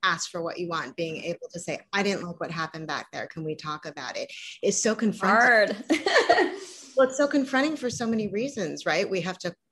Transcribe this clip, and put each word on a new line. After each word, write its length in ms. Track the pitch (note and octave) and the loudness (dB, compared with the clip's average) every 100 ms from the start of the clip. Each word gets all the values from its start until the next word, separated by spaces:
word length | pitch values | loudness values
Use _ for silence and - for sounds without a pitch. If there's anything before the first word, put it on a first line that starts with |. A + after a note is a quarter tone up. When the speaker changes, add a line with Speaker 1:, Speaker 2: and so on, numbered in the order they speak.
Speaker 1:
ask 260 | F#3+ E3 - | 0 0 -4
for 120 | F3 | -6
what 160 | E3 - | -6 -6
you 80 | E3+ | -6
want, 300 | E3 C3 - | -6 -6 -6
being 260 | E3 D#3+ | -6 -6
able 240 | E3 E3+ G3 | -8 -8 -10
to 60 | E3+ | -10
say, 200 | - D3 - | -8 -8 -4
"I 100 | G3 | 0
didn't 200 | G3+ F#3+ | 0 -2
like 160 | F3 E3+ | -6 -8
what 100 | E3+ | -8
happened 340 | E3 D#3+ D#3+ D#3 | -6 -6 -8 -6
back 200 | C3+ - | -6 -8
there. 140 | - - | -10 -10
Can 180 | E3 D#3 | -8 -8
we 100 | D#3 | -6
talk 300 | D#3 D3+ D#3+ | -8 -8 -10
about 320 | C#3+ B2 G2 | -10 -8 -8
it?" 120 | - - - - | -8 -10 -16 -2
is 200 | G3+ G3 | 0 2
so 120 | A3 | 0
confronting. 440 | G#3+ A3 - F#3 A3 | 2 0 2 4 6
Speaker 2:
Hard. 380 | B3 A3+ G3+ G#3 - | 8 6 6 0 0
<laughs> 680 | D#4 - C5+ - - F4 - - - - C4 | 0 4 4 6 6 4 0 -12 -16 -2 4
Speaker 1:
Well, 100 | B3+ | 4
it's 100 | C4 | 4
so 80 | C#4+ | 2
confronting 500 | C#4+ C4+ C4 D4+ D4+ | 2 2 2 2 0
for 120 | B3 | -4
so 160 | - A3+ | -2 0
many 220 | A3 G#3 | 0 0
reasons, 580 | G3+ C4+ A#3+ E3 C#3+ E3+ | -2 -4 -4 -6 -2 0
right? 240 | D#3+ G3+ | 0 2
We 120 | F#3+ | 0
have 160 | E3+ F3+ | -2 -4
to 160 | F3 - _ | -8 -10 _